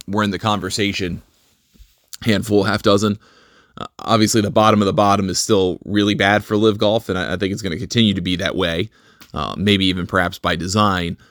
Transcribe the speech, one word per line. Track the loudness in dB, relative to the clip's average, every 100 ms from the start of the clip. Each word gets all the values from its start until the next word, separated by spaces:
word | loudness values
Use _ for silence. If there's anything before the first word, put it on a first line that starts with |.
| -6
were | -2
in | -2
the | -2
conversation. | -2 -2 -4 -4 -4 -4 -6 -8 -12 _ _ _ _ _ -20 _ _ -6
Handful, | -2 -2 2 2
half | 2 0
dozen. | 2 2 2 -4 _ _ _ _ _ -16
Uh, | -14 -10
obviously, | -2 2 2 2
the | 2
bottom | 4 4 4
of | 2
the |
bottom | 2 2 2 0
is | -4
still | 0 2 2 -2
really | -4 0 0
bad | 2 2 2
for | 0 2
Liv | 2 2
Golf, | 0 0 -2
and | -4
I, | -4
I | -4
think | -4
it's | -4
gonna | -6 -6
continue | -2 2 2
to | 2
be | -2 -4
that | -4
way, | -2 -2 -2 -6 -10 _ _ -14
uh, | -8 -8 -2
maybe | 0 2 0
even | -2 -2
perhaps | -2 -2 -4
by | -4
design. | -4 -2 2 2 0 -4 -8 _